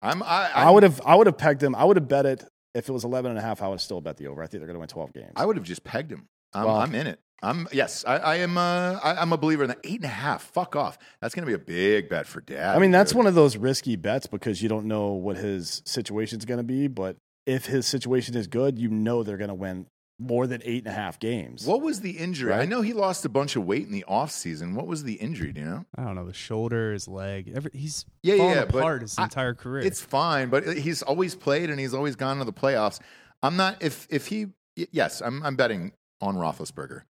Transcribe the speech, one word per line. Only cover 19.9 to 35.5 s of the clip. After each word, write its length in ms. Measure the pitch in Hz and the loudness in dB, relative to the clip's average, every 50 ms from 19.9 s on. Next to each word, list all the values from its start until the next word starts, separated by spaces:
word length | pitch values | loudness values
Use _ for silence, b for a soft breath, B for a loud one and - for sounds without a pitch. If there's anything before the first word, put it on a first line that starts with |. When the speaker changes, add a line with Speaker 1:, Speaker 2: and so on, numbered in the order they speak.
| _ _ _ _ _ _ | _ _ _ _ _ _
Speaker 2:
more 260 | 120 127 120 120 127 | -6 -2 0 0 0
than 160 | 127 123 117 110 | 0 -4 -6 -6
eight 200 | 120 117 123 117 | -6 -6 -4 -4
and 80 | 107 98 | -6 -6
a 20 | |
half 220 | 104 104 92 82 - | -6 -6 -6 -8 -6
games. 460 | - 110 120 117 82 62 60 62 101 | -4 -4 -4 -4 -6 -8 -12 -8 -2
Speaker 1:
What 160 | 127 185 254 | -2 0 0
was 200 | 285 320 285 202 | 0 -2 -4 -4
the 100 | 196 185 | -6 -8
injury? 400 | 170 156 165 180 185 143 131 113 | -8 -6 -6 -6 -4 -4 -2 0
Speaker 2:
Right? 80 | 95 107 | 2 2
Speaker 1:
I 40 | 127 | 0
know 160 | 165 214 254 220 | 0 0 0 -2
he 100 | 208 240 | -2 0
lost 320 | 220 202 190 185 - - | 0 0 0 0 -2 -4
a 40 | 143 | -2
bunch 260 | 104 135 139 147 - | 0 0 0 0 -2
of 100 | 131 101 | -2 0
weight 220 | 87 101 135 - - | 0 0 -2 -2 -4
in 40 | |
the 140 | 104 98 92 - | -6 -8 -6 -2
offseason. 680 | 95 107 139 156 - - - 90 82 76 80 87 92 | -2 -2 -2 -2 -6 -8 -8 -8 -6 -6 -6 -6 -6
What 100 | 110 156 | -6 -4
was 180 | 170 175 156 147 | -6 -6 -6 -6
the 100 | 131 110 | -8 -8
injury? 380 | - 107 113 165 104 85 71 | -6 -6 -8 -6 -6 -6 -8
Do 100 | - 76 | -6 -8
you 40 | 73 | -8
know? 200 | 78 87 123 180 _ - - | -8 -8 -8 -10 _ -12 -10
Speaker 3:
I 60 | 127 | -8
don't 100 | 117 98 | -8 -8
know. 140 | 92 90 87 | -8 -10 -10
The 60 | 95 | -12
shoulder, 600 | - - - 117 110 113 117 117 117 113 110 107 | -14 -10 -6 -4 -4 -4 -2 -2 -2 -2 -2 -4
his 140 | 101 - - | -6 -8 -12
leg. 440 | 95 95 95 98 98 98 92 80 - | -12 -10 -8 -8 -8 -10 -10 -10 -10
Every, 160 | 127 143 - - | -8 -8 -8 -10
he's 320 | 135 143 156 147 - - - _ _ | -10 -10 -8 -8 -10 -12 -14 _ _
Speaker 1:
Yeah, 140 | _ 170 202 | _ 4 4
yeah, 20 | 202 190 | 6 6
Speaker 3:
fallen 120 | 185 170 | 6 4
Speaker 1:
yeah, 100 | 143 123 | 4 2
but 120 | - - 131 | 2 0 0
Speaker 3:
apart 240 | 147 160 156 131 | 2 0 0 -2
his 160 | 117 107 - - | -6 -8 -4 -4
Speaker 1:
I 60 | 175 | -4
Speaker 3:
entire 320 | - - 139 131 123 120 | -2 -2 -4 -4 -4 -4
career. 280 | - - 123 127 139 123 | -6 -8 -8 -6 -2 -2
Speaker 1:
It's 160 | 196 - - | -2 -2 -4
fine, 500 | - - - 135 156 170 160 139 131 123 | -10 -4 -2 0 0 2 0 0 0 2
but 280 | 120 139 - 165 170 156 | 0 0 0 0 -4 -2
he's 240 | 139 160 170 - | -2 -2 -4 -4
always 320 | - 123 139 170 185 180 - | -2 -2 0 0 0 -2 -2
played 380 | - - 147 139 151 175 165 | -4 0 0 2 2 0 -2
and 80 | 147 139 | -4 -4
he's 160 | 135 131 120 | -4 -4 -2
always 200 | 131 143 147 131 | -2 -2 -2 -2
gone 220 | 107 135 135 139 139 | -2 -2 -2 -2 -2
to 60 | 135 | -4
the 100 | 113 104 | -6 -6
playoffs. 460 | - - 135 139 117 107 104 - - b b b b b b b b | 0 0 2 4 4 2 2 0 -2 b b b b b b b b
I'm 160 | - 135 170 180 | -2 0 2 2
not. 240 | 190 185 190 - | 2 0 0 -2
If, 240 | - 156 135 - - _ | -4 -4 -4 -4 -10 _
if 160 | - 180 180 - | -4 -4 -2 -2
he, 220 | 208 214 214 196 - _ _ _ _ - | -6 -4 -6 -6 -10 _ _ _ _ -8
y-, 80 | 170 - | -8 -4
yes, 300 | - 160 113 80 - - | 0 0 0 0 0 -6
I'm, 200 | 92 120 123 143 | -6 -6 -6 -4
I'm 140 | 156 147 | -4 -4